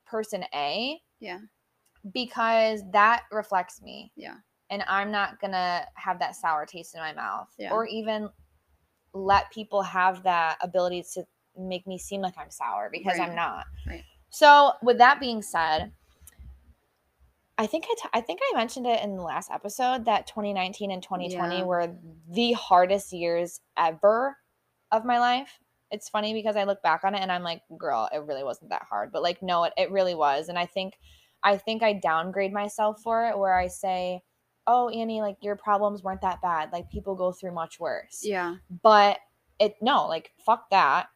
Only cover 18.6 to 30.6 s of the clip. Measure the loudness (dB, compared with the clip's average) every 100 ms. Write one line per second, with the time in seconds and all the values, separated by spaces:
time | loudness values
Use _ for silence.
18.6 | -2 -2 0 0 0 -6 -6 -6 -6 -8
19.6 | -8 -2 0 0 0 0 0 -6 -4 -4
20.6 | -4 -6 -8 -8 -6 -6 -6 -4 -4 -2
21.6 | 0 0 -2 -6 -18 -20 -8 -2 0 0
22.6 | 6 6 6 2 -2 -4 -2 -2 -2 -8
23.6 | -10 0 0 4 4 4 2 -4 _ _
24.6 | _ _ _ -2 2 2 2 0 -2 -14
25.6 | _ _ _ -12 -6 -4 -4 -2 -2 0
26.6 | 0 0 0 2 0 -2 -2 -2 -4 -8
27.6 | -12 -10 -4 -2 -2 -4 -6 -6 -6 -8
28.6 | -8 -10 -6 -6 -6 -4 -4 -4 -2 0
29.6 | 0 0 -2 0 0 2 0 0 -2 -6